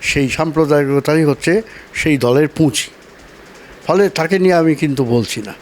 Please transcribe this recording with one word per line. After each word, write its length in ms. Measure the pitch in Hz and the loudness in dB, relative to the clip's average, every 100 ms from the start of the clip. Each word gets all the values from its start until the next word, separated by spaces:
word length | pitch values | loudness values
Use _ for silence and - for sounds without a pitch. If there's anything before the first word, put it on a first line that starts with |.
সেই 280 | - 147 135 | -4 -2 -2
সাম্প্রদায়িকতাই 960 | - 160 156 151 147 139 143 143 156 | -2 -2 0 2 2 2 0 0 2
হচ্ছে 380 | 151 135 165 214 - - - | 2 0 0 -2 -4 -18 -16
সেই 220 | - 160 139 | -4 0 0
দলের 320 | 120 131 151 | 2 2 0
পুঁজি। 420 | - 156 - - - - - - - - - - - - | 0 0 0 -8 -14 -20 -20 -20 -20 -20 -20 -20 -12 -2
ফলে 220 | 180 196 | 2 2
তাকে 300 | 196 160 190 | 0 -2 0
নিয়ে 160 | 185 | 2
আমি 200 | 175 160 | 2 2
কিন্তু 300 | 151 156 135 | 0 -2 -2
বলছি 380 | 123 120 104 - | 0 0 -2 -8
না। 120 | 104 - | -12 -16